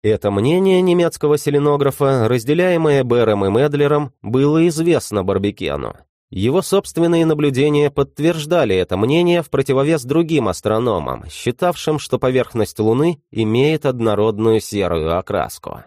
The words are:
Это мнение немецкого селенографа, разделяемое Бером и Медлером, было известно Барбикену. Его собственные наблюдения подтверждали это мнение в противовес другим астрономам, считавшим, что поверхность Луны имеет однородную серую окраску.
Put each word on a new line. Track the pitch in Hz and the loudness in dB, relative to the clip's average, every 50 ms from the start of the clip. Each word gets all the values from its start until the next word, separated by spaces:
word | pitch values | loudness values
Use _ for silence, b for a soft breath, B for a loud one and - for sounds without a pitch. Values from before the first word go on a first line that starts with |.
| _ | _
Это | 104 110 - - 104 | 0 -2 0 0 -2
мнение | 101 101 104 131 165 180 190 190 185 180 185 | 0 0 0 2 2 2 2 2 2 2 2
немецкого | 185 175 175 170 165 - - - 147 147 | 2 2 2 2 0 -2 -2 0 0 0
селенографа, | 147 - 151 143 143 143 147 147 143 139 139 131 - 143 135 135 131 110 110 | 2 0 0 0 2 2 2 2 2 0 -2 0 0 0 2 2 2 2 2
разделяемое | 123 123 110 123 151 165 180 185 180 165 160 156 143 139 131 | 0 0 0 0 0 2 2 2 2 2 2 2 2 2 2
Бером | 123 120 120 117 110 107 101 98 | 2 2 2 4 2 2 2 0
и | 98 | 2
Медлером, | 98 113 139 147 143 147 147 143 151 147 147 135 _ _ | 2 2 2 2 0 0 0 2 2 0 -2 -4 _ _
было | - 101 113 131 139 143 151 160 165 175 | -10 -2 0 2 2 2 4 4 2 2
известно | 156 156 165 175 165 127 - - 104 104 92 | 0 0 0 0 0 0 0 -2 -4 -4 -2
Барбикену. | 95 98 95 98 101 104 - 95 76 71 73 65 53 - - _ _ _ _ _ _ | 0 -2 0 0 -2 -4 -4 -6 -6 -4 -4 -6 -8 -12 -14 _ _ _ _ _ _
Его | - 92 98 117 139 185 | -8 -4 -2 0 0 0
собственные | 180 - - 196 196 - - - 165 170 170 165 165 | -2 0 -2 -2 -2 -2 -4 -2 0 2 2 2 2
наблюдения | 160 156 147 147 147 135 123 139 151 147 147 147 143 | 2 0 0 0 0 0 2 0 2 2 2 0 0
подтверждали | 143 - 139 139 _ - 143 165 175 165 147 151 175 170 147 110 95 | 0 -2 -4 -4 _ -2 -2 -2 -2 -2 -4 -2 0 0 2 2 2
это | 92 87 - 92 92 | 0 0 -2 -2 -2
мнение | 104 120 143 170 175 175 175 175 | 0 0 2 2 2 2 2 0
в | 156 - | -2 -2
противовес | - 135 135 - 135 131 139 151 165 156 120 | -4 -4 0 0 0 0 2 0 0 -2 -2
другим | 123 143 165 170 160 165 147 120 98 | -2 0 0 0 0 0 0 0 -2
астрономам, | 90 - - 104 107 110 120 123 104 87 76 62 64 58 - 76 | -4 -4 -2 -2 0 0 0 0 -2 -2 -4 -6 -8 -8 -10 -16
считавшим, | - - - 120 123 _ 185 175 175 - - - 156 147 | -16 -6 -6 -6 -4 _ -2 -2 -2 -2 -4 -4 -4 -4
что | - - - 123 | -4 -4 -4 -2
поверхность | - 127 127 127 120 - - 117 104 - - - | -2 0 0 0 -2 -2 -2 -4 -4 -4 -2 -2
Луны | 107 110 113 127 151 170 170 - _ _ | 0 2 2 2 2 0 -2 -4 _ _
имеет | - 113 113 107 110 120 135 151 160 151 - 143 | -6 -4 -2 0 2 2 2 2 0 0 -2 -4
однородную | 127 120 113 113 104 101 104 113 107 101 110 113 110 110 | -4 0 -2 0 0 2 0 0 0 0 0 2 2 2
серую | - - - 101 95 87 85 82 78 80 82 90 | 0 -2 -4 -2 -2 0 -2 -2 -2 -2 -2 -2
окраску. | 95 - - 92 69 - - - - - 50 - - | -4 -4 -4 -4 -4 -4 -8 -14 -14 -14 -14 -14 -16